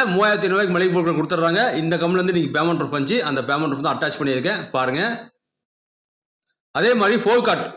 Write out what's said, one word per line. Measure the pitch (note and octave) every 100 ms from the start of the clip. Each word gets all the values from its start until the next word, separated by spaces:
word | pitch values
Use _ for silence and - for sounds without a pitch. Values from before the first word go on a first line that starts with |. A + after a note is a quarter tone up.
| A#3+
மூவாயிரத்தி | F3+ G#3 G#3 F#3+
ஐநூறு |
ரூபாய்க்கு | G3 G3
மளிகை | F3 F#3
பொருட்கள் | F3 E3+ D3+
கொடுத்துட்றாங்க. | D3+ F3 E3 F#3 B3
இந்த | D#3 E3 E3
கம்பெனில | E3+ F#3
இருந்து | F#3 F3
நீங்க | C#3+
பேமெண்ட் | C#3+ E3 E3
ப்ரூஃப் | C3+ C#3+
வந்துச்சு. | C#3 A#3
அந்த | E3 C3+
பேமெண்ட் | A#2+ D3 D#3
ப்ரூஃப் | C3+ D3+
தான் | B2+
அட்டாச் | D3+ D3
பண்ணியிருக்கேன், | C#3 B2+ D#3 G3+ D#3
பாருங்க. | C3 B2+ C#3+ A3 A#3 - _ _ _ _ _ _ _ _ _ _ _ _ _ _
அதே | C#3 G#3+
மாதிரி | A#3+ G3+ A3+
Fourcart, | G3+ A#3+ A3 E3+ -